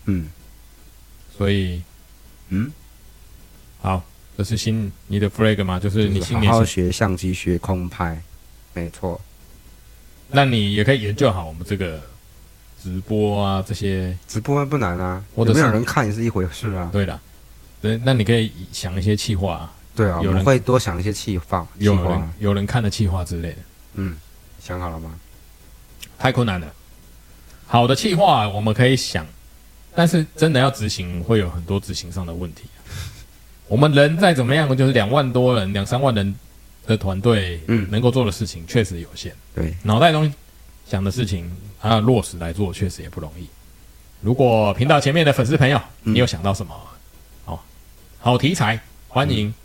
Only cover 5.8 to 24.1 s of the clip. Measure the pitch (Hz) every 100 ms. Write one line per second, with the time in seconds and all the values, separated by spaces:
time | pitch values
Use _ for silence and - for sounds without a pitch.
5.8 | 101 104 104 98 87 117 107 113 110 -
6.8 | 90 - 104 90 92 87 - 87 - 92
7.8 | 87 - 87 80 - - - - - 87
8.8 | 85 - 92 87 - - - - - -
9.8 | - - - - - 139 139 117 101 104
10.8 | 110 135 104 101 131 92 80 80 87 98
11.8 | 87 78 69 - - - - - - -
12.8 | 92 92 - 107 104 101 98 98 95 104
13.8 | 101 95 90 90 - 113 117 143 139 147
14.8 | 98 90 90 92 - - 113 127 135 107
15.8 | 120 - 110 104 117 107 90 - 110 92
16.8 | 85 101 95 80 - - - - - -
17.8 | 107 113 123 127 98 117 110 80 92 -
18.8 | 90 92 92 104 - 98 92 80 78 -
19.8 | - - 104 85 95 95 98 127 110 131
20.8 | - 87 95 101 - 92 - 92 82 98
21.8 | 101 98 90 82 80 82 104 101 101 123
22.8 | 110 - 98 90 82 87 82 73 - -
23.8 | - - 95